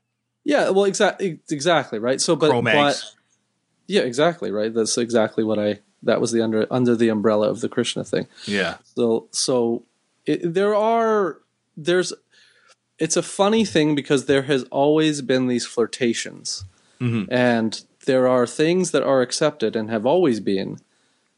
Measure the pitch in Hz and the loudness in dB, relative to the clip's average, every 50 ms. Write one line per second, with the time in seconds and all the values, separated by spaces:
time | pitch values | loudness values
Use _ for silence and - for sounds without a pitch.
0 | _ _ _ _ _ _ _ _ - - 294 240 - - 190 196 202 196 180 - | _ _ _ _ _ _ _ _ -2 0 2 2 2 2 2 2 2 2 2 2
1 | 208 185 - - 202 180 156 - _ - 160 143 135 175 165 147 123 - 120 107 | 0 0 0 -2 -6 -6 -6 -8 _ -8 -6 -2 0 0 2 0 0 -2 -6 -4
2 | 113 123 135 - - - 165 151 160 151 127 120 117 113 110 143 147 143 131 - | -2 -2 -2 0 0 0 0 2 2 2 2 2 2 2 4 4 4 2 0 -2
3 | - - - _ _ _ _ _ _ _ _ _ _ _ _ _ _ - 190 196 | -6 -16 -20 _ _ _ _ _ _ _ _ _ _ _ _ _ _ -2 0 0
4 | 123 127 117 131 151 175 165 - - 95 98 107 107 113 113 117 107 - - 123 | 0 0 0 2 0 0 0 -2 -6 -4 -4 -2 -4 -2 0 -2 0 0 0 -2
5 | 120 117 117 117 107 110 - 110 110 107 107 104 104 104 101 - _ _ _ - | -2 0 2 2 2 2 0 -2 0 0 0 0 0 -2 -2 -4 _ _ _ -6
6 | - 127 110 - 113 110 117 113 113 113 110 107 110 - 127 127 123 120 117 110 | -2 0 0 0 0 0 0 0 0 0 0 0 0 0 0 0 2 2 4 4
7 | 120 113 110 104 101 113 107 107 107 107 101 104 - - - 123 117 - - 123 | 2 2 2 2 2 2 2 2 2 0 -2 -4 -6 -6 -4 -4 -4 -4 -4 -8
8 | - - - - - - _ - - 104 101 98 90 82 80 - _ _ - 127 | -6 -4 -4 -4 -4 -6 _ -16 -8 -4 -2 -2 -2 -2 -4 -10 _ _ -4 -2
9 | 120 113 113 113 - - - - - - 131 123 117 117 117 117 - _ _ _ | 0 0 0 -2 -4 -6 -8 -6 -2 0 0 0 0 0 -2 -4 -8 _ _ _
10 | _ _ _ _ - 151 151 - - 175 165 190 202 208 214 202 214 226 233 226 | _ _ _ _ -4 -4 -4 -2 -2 -2 -2 0 0 0 0 0 0 2 2 2
11 | 226 220 220 208 196 160 - - _ _ _ _ _ _ - 170 143 170 175 185 | 2 2 2 0 0 -2 -6 -10 _ _ _ _ _ _ -16 -8 -2 0 0 0
12 | 175 - - - _ _ _ _ _ _ _ _ _ _ - _ _ _ _ - | 0 -2 -6 -14 _ _ _ _ _ _ _ _ _ _ -20 _ _ _ _ -6
13 | 160 160 - 175 165 - - - 196 202 226 226 214 - - 165 151 151 151 143 | -4 -2 0 -2 -2 -4 -2 0 2 2 4 2 0 2 0 0 2 2 0 -2
14 | 135 - 151 131 117 - 139 139 131 143 143 127 120 - - 143 139 151 151 156 | 0 0 0 0 2 2 0 0 2 0 -2 -2 -2 -4 -2 0 2 2 4 2
15 | 156 156 151 143 127 123 131 131 127 123 123 117 - - - 120 110 - - - | 2 0 0 -2 -2 0 0 0 2 0 0 -2 -4 -4 -2 -2 -2 -2 -2 -2
16 | 127 117 110 - - 95 92 92 - - - - 95 - _ _ _ _ _ - | -2 0 0 -2 -6 -10 -12 -14 -12 -10 -10 -10 -12 -18 _ _ _ _ _ -4
17 | 123 120 117 110 95 - 127 123 123 123 117 113 113 110 - - - _ _ _ | -4 -2 -2 -2 -4 -2 0 2 2 2 2 2 0 -2 -4 -8 -16 _ _ _
18 | - 139 131 131 127 127 127 123 120 120 - - 156 165 180 185 180 175 - 143 | -2 0 2 2 4 4 4 2 0 0 0 0 0 2 2 0 0 0 0 0
19 | - 131 135 131 123 123 - - 160 147 147 - 117 107 104 113 107 107 113 110 | 2 2 2 2 0 0 -2 0 0 -2 0 0 -4 -2 -2 -4 -4 -2 -4 -2
20 | 104 127 160 185 180 139 113 101 98 101 98 95 98 - - 165 _ _ _ _ | 0 2 2 4 4 2 2 0 0 -2 -2 -2 -4 -6 -10 -12 _ _ _ _
21 | _ _ _ _ _ _ _ | _ _ _ _ _ _ _